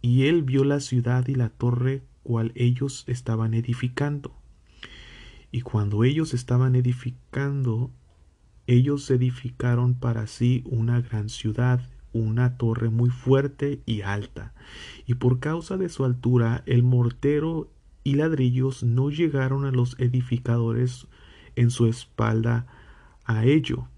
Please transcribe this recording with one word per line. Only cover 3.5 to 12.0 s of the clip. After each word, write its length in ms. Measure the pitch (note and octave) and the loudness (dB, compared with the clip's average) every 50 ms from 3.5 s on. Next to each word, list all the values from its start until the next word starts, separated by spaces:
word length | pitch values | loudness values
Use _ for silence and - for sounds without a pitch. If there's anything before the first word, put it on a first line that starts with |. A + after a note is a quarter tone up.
| A2 | 0
edificando. 800 | A2+ A#2 A#2+ A#2 A#2+ - B2+ B2 - C#3+ D3 D3 C#3+ C#3 - - - - - - _ _ _ - - - - - - - - - - - - - - - _ | -2 -2 -2 -4 -2 -4 -6 -2 -2 -2 -2 -2 -6 -8 -12 -16 -16 -20 -20 -20 _ _ _ -20 -20 -20 -20 -20 -20 -20 -20 -20 -20 -20 -20 -20 -20 -20 _
Y 120 | - B2 B2 | -8 -8 -8
cuando 420 | - - G#2+ G#2 G2+ G#2 G#2 A2+ | -2 -2 -2 -2 0 0 2 2
ellos 300 | B2+ D3 D#3 D#3+ D#3 - | 2 2 0 -2 -2 -4
estaban 420 | B2+ B2 - A#2+ B2 B2+ C3 B2+ | -6 -2 0 2 2 4 4 2
edificando, 1120 | B2+ B2+ B2 B2 B2 - B2 B2 - - _ - C#3 C#3 C#3+ C#3 C#3 C3 A#2+ A2 A#2 B2 B2+ - - _ _ _ _ _ _ _ _ _ _ _ - _ | 2 2 0 -2 -2 -6 -10 -10 -10 -20 _ -6 -4 -4 -2 -2 -2 -2 -2 -2 -2 -4 -6 -8 -18 _ _ _ _ _ _ _ _ _ _ _ -16 _
ellos 440 | - B2 B2 B2+ C#3+ C#3+ C#3+ C#3+ - | 4 4 4 6 4 0 -2 0 0
edificaron 840 | C3+ B2 B2+ B2+ B2 B2 - B2 B2 - - B2 A#2+ A#2+ B2 B2 B2 | 0 2 2 0 -2 -4 -10 -12 -8 -4 0 0 2 2 2 2 0
para 320 | B2 - A#2+ A#2 A2+ A2 | 0 0 -2 -2 -2 -4
sí 360 | G#2+ - - B2 A#2+ B2 B2+ B2+ | -6 -4 0 0 2 2 0 -2
una 340 | - C3+ A2+ A2+ A#2 A#2+ A#2+ | -4 -2 -2 0 2 2 0
gran 300 | A#2+ B2 - A2 G#2 G#2+ | 0 -2 -4 -6 -6 -6
ciudad, 580 | - - - A2 G#2+ - B2 B2+ B2+ B2+ B2 - - - | -8 -6 -6 -4 -2 0 2 2 2 0 -2 -6 -16 -20